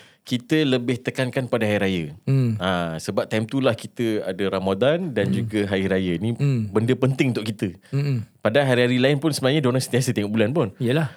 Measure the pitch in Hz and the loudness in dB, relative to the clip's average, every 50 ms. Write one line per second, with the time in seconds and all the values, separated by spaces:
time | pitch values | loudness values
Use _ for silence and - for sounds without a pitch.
0 | - - _ _ _ - 127 120 120 - 156 156 156 135 127 127 120 120 127 117 | -18 -20 _ _ _ -4 -4 -4 -2 0 0 2 2 2 2 0 0 -2 -4 -2
1 | - - - - 131 123 - 139 127 113 - 117 113 104 104 101 98 95 95 90 | -4 -6 -4 -4 -4 -2 -2 -4 -2 -2 0 0 2 2 2 2 2 0 0 0
2 | 80 76 76 - - - 135 135 127 117 110 104 87 95 92 87 85 85 80 78 | -2 -4 -8 -6 -2 0 2 2 2 2 0 0 0 0 0 0 -2 -2 -4 -6
3 | - - 98 113 - - 117 110 113 110 - 135 131 131 110 - - - - - | -6 -4 -4 -4 -2 -2 -2 -2 -2 -2 -2 0 0 0 0 0 -4 -10 -6 -4
4 | 120 113 107 104 - 92 95 90 101 95 95 95 92 95 98 95 117 139 156 175 | -2 0 0 -2 -2 -4 -4 -2 -2 -2 -2 0 0 0 0 2 2 2 2 0
5 | 190 165 123 107 98 95 95 110 120 110 107 104 101 98 101 95 95 95 95 95 | -2 -4 -2 -2 0 0 0 -2 -2 -2 -2 -2 -2 0 0 0 0 0 0 0
6 | 95 90 85 82 101 113 120 - 139 143 135 120 110 101 95 110 110 120 127 120 | 0 0 -2 -2 -2 -2 -2 0 0 0 0 0 -2 -2 0 0 2 2 2 2
7 | 131 127 135 - 156 131 110 110 104 113 107 - 113 95 82 - - - - 139 | 2 0 2 2 0 0 0 -2 -4 -6 -4 -4 -4 -4 -4 -8 -10 -6 -4 -4
8 | 143 143 135 117 104 - _ _ - 107 110 143 143 135 127 120 123 123 123 123 | -2 -2 -2 -2 -4 -8 _ _ -2 0 2 2 2 4 4 2 4 2 4 4
9 | 127 135 147 139 147 160 143 - 135 127 143 156 135 123 123 131 123 - - 120 | 4 2 2 2 0 0 0 0 0 2 2 2 2 2 2 0 0 0 0 0
10 | 127 - 113 107 104 101 107 113 107 107 143 175 131 95 - - 123 117 127 160 | 0 0 0 0 -2 0 2 2 2 2 2 0 0 -2 -2 -2 -2 0 2 0
11 | 160 123 - | 0 -2 -6